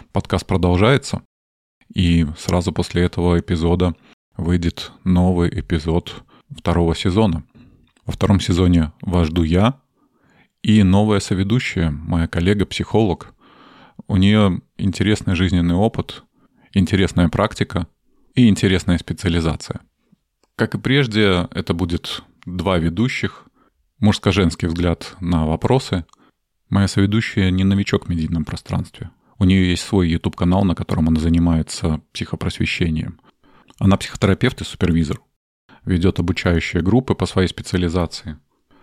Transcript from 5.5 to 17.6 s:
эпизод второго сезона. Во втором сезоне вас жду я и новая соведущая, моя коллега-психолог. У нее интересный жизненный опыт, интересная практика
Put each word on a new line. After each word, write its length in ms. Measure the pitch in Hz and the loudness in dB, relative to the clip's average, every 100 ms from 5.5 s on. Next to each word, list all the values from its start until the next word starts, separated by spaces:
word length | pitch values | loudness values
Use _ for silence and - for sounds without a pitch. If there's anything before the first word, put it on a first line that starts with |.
| - | -4
эпизод 640 | - 85 80 82 - - - _ - | -4 -4 -2 -2 -4 -12 -20 _ -20
второго 460 | - - 85 85 82 | -8 -2 0 0 0
сезона. 480 | 98 92 110 82 - - - _ _ _ | -2 0 0 -2 -8 -20 -20 _ _ _
Во 80 | - | -12
втором 280 | - 92 101 | -2 2 2
сезоне 520 | - 87 92 87 78 - | 2 2 4 4 2 -4
вас 280 | - 90 80 | -4 0 0
жду 140 | 85 | 0
я 360 | 80 87 110 139 _ _ _ _ _ _ _ _ | 0 2 2 -2 _ _ _ _ _ _ _ _
и 200 | - 107 | 2 4
новая 380 | 98 95 107 101 | 6 4 4 0
соведущая, 680 | - 95 98 120 - - 82 | 0 -2 0 -2 -2 -2 -2
моя 360 | 73 85 87 82 | -2 -4 -2 -2
коллега-психолог. 1080 | - 87 104 92 - - 107 110 82 - - _ - - - - - - | 0 0 0 -2 -6 -2 0 0 -2 -8 -20 _ -20 -20 -20 -20 -20 -4
У 80 | 92 | 2
нее 420 | 98 107 101 87 - - | 4 4 2 0 -8 -6
интересный 600 | 98 85 98 107 - 87 | -4 -2 0 0 0 0
жизненный 400 | 92 87 85 85 | 0 2 2 2
опыт, 480 | 110 - - - - _ _ _ _ | 0 -2 -8 -12 -20 _ _ _ _
интересная 560 | 98 92 95 92 - 85 | -2 2 2 2 2 2
практика 580 | 95 104 - | 2 -2 -2